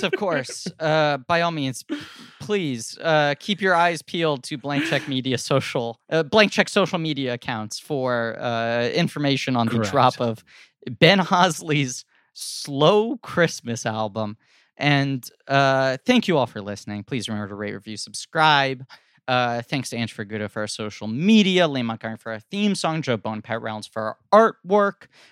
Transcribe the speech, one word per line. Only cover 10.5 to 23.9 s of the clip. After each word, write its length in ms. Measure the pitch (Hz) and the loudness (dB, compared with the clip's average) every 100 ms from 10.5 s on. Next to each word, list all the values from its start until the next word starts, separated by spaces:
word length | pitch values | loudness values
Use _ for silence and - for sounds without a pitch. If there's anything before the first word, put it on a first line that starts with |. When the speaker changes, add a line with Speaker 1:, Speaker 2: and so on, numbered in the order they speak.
| - - _ - | -20 -20 _ -8
Speaker 1:
Ben 300 | 123 165 196 | 4 6 6
Hosley's 840 | 170 180 185 156 165 151 131 131 - _ _ | 4 4 4 2 -2 0 0 -4 -16 _ _
Slow 840 | - - - - 139 151 208 226 247 | -14 -12 -10 -6 2 4 6 2 -4
Christmas 680 | - - 165 - 117 117 120 | -4 0 0 0 -8 -6 -4
album. 520 | 110 107 107 107 107 _ _ _ - | -4 -4 -4 -6 -8 _ _ _ -2
And, 500 | 143 143 139 135 - _ - | 2 2 2 -4 -8 _ 0
uh, 480 | 139 139 135 135 131 - | 2 4 4 0 0 2
thank 240 | 247 - | 2 4
you 80 | 156 | 2
all 80 | 117 | 0
for 160 | 107 | -4
listening. 420 | 101 101 - 104 | -8 -8 -8 -10
Please 240 | 101 131 101 | -6 -6 -6
remember 220 | 107 101 | -6 -8
to 60 | 101 | -8
rate, 180 | 104 | -8
review, 240 | 101 - 104 | -10 -12 -12
subscribe. 880 | - 101 - 160 156 147 135 131 131 - _ _ - | -12 -12 -6 2 4 4 2 -4 -12 -20 _ _ -2
Uh, 340 | 127 120 120 | 0 0 -4
thanks 280 | 117 135 120 | -4 -6 -6
to 80 | 123 | -6
Andrew 280 | 117 - 101 | -6 -8 -10
Fergudo 240 | 107 104 | -8 -6
for 120 | 113 | -6
our 60 | 104 | -8
social 380 | - 107 - 107 | -6 -10 -8 -8
media, 600 | 117 185 220 190 180 165 | -2 4 6 6 4 2
Lane 180 | 135 117 | 0 -4
Montgomery 300 | 113 117 107 | -6 -8 -10
for 140 | 113 | -10
our 80 | 110 | -12
theme 360 | - 202 208 185 | -8 -2 0 0
song, 260 | 175 160 | -2 -2
Joe 160 | 139 113 | -2 -2
Bone, 240 | 110 110 | -4 -6
Pat 200 | - 113 | -6 -6
Reynolds 260 | 117 110 | -6 -10
for 300 | - | -10